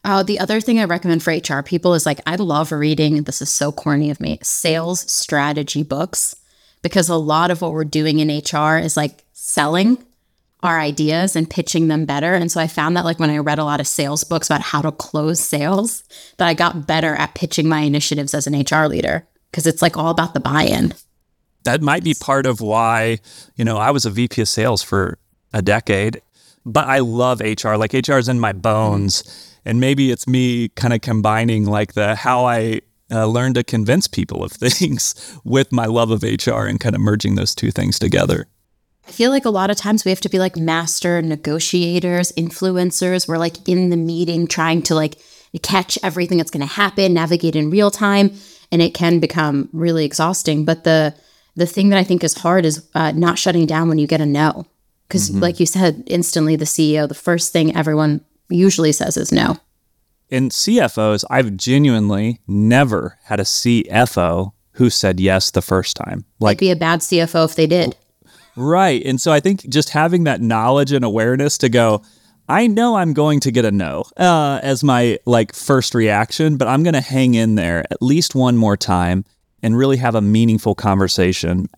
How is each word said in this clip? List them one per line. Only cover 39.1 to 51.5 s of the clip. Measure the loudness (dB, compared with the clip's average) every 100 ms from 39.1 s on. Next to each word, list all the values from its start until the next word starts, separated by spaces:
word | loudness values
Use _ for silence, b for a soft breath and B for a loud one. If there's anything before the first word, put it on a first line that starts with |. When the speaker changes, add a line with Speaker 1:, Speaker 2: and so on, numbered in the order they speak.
Speaker 1:
feel | -2 2
like | 2
a | 0
lot | 0 0
of | -2
times | 0 0
we | 0
have | -2
to | -2
be, | 0
like, | 0 -2
master | -2 -2 -2 -4 -2 -2
negotiators, | -2 -4 -4 -4 -2 0 0 0 0 -2 -2
influencers. | -4 -6 -2 -2 0 0 0 -2 -2 -2
We're, | -2
like, | -2 -4 -2
in | 2 2
the | 0
meeting | -2 -2 -2 -2 -2
trying | 0 0 0
to, | 0 0
like, | 0 -6 b b b -10
catch | -2 -2 -2 -4
everything | -4 -4 0 0
that's | 0
gonna | -6 -6
happen, | -2 -2 2 2
navigate | 2 2 0 0
in | 0 0
real | 2 2
time, | 2 2 4 2 0 B B B
and | 2
it | 2
can | 2 2 2
become | 2 0 0 0 -4
really | -4 -2 0
exhausting. | -2 0 -2 0 -2 0
But | 0 0
the, | 2 2 2 b b b b